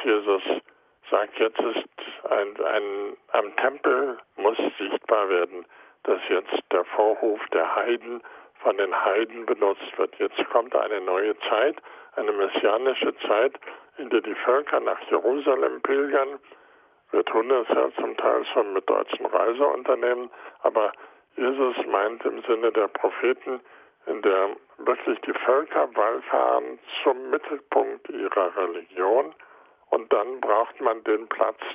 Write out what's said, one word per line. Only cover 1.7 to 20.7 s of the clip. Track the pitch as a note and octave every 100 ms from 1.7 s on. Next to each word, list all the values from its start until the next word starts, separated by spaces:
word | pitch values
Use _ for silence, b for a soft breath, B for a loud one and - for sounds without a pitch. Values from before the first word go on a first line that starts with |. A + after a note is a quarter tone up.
| A2 - - - - -
ein, | G#2+ G2+ G#2
ein, | - G#2+ G#2 G2 G2+ - -
am | B2 G#2 -
Tempel | B2 C#3+ - C3 C#3 A#2+ - -
muss | G2+ A2+ - -
sichtbar | G2 - - A2 G2
werden, | F2+ F2 F#2 - B B B
dass | - F#2+ -
jetzt | F#2 - - -
der | F#2
Vorhof | F2 - G#2+ A2 A#2 G#2+ -
der | G2+ E2
Heiden | - A2 A#2+ A#2+ A#2+ B B B -
von | B2 G2+
den | F#2+ -
Heiden | G#2+ G2 A2+ A#2 A2+
benutzt | A#2 G2+ F#2+ - -
wird. | - -
Jetzt | G2+ - -
kommt | A#2+ A#2+
eine | - G2+ G#2
neue | F#2 F#2 G#2 -
Zeit, | - A2 C3+ - B B B -
eine | G#3+
messianische | G#3 G3 - A2 A2 C3 B2+ - - -
Zeit, | G#2+ C3+ - B B B -
in | B2
der | A#2
die | G#2+
Völker | G2 - A#2+ - C3+
nach | A2+ F#2+ -
Jerusalem | - A2 C#3+ C#3+ C3 C3+ B2+
pilgern. | - C#3 C#3+ C#3+ C3+ C#3+ b b b b b b _
Wir | -
tun | - A2 A#2+
das | C3+ -
ja | - C3 -
zum | A#2 -
Teil | A#2 B2 -
schon | - G#2
mit | F#2+ -
deutschen | G#2 G2 - -
Reiseunternehmen, | F#2 G2 B2 C#3+ C3+ B2+ B2+ A#2+ B2 B2 B B B
aber | -